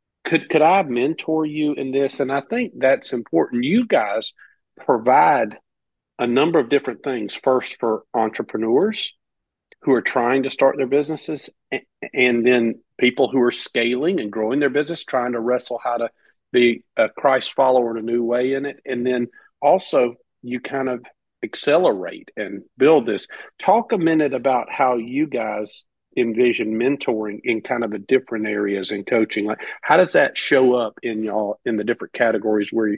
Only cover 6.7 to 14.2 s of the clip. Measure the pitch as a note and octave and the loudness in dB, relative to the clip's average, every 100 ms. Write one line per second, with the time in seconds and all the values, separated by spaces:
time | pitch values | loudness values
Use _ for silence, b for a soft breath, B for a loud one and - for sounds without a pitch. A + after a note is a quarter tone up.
6.7 | C#3+ - A2 C#3+ B2+ G#2 - - C3 - | 0 -2 -8 -8 -6 -8 -2 0 0 -2
7.7 | - A#2 A2 - A#2+ A2 - G#2+ A2 A2+ | -4 -2 -2 -2 -2 -2 -4 -6 -4 2
8.7 | B2+ G#3 G#3+ - - _ _ _ _ _ | 2 2 -2 -8 -12 _ _ _ _ _
9.7 | _ - B2 - C3 A#2+ C3+ C3 - C3+ | _ 0 2 2 0 2 0 0 2 2
10.7 | - C3 C#3 D3 D3+ - A2 - - _ | 2 0 0 0 -6 -6 -8 -10 -20 _
11.7 | C3 - _ - - B2 A#2+ A#2 B2 A#2 | -10 -10 _ -6 0 2 4 4 4 2
12.7 | - _ - B2 B2 B2 C3 A#2+ - - | -2 _ 0 0 2 0 2 0 0 -6
13.7 | B2 A#2 B2 D#3+ F#3+ | -2 -2 0 -2 -2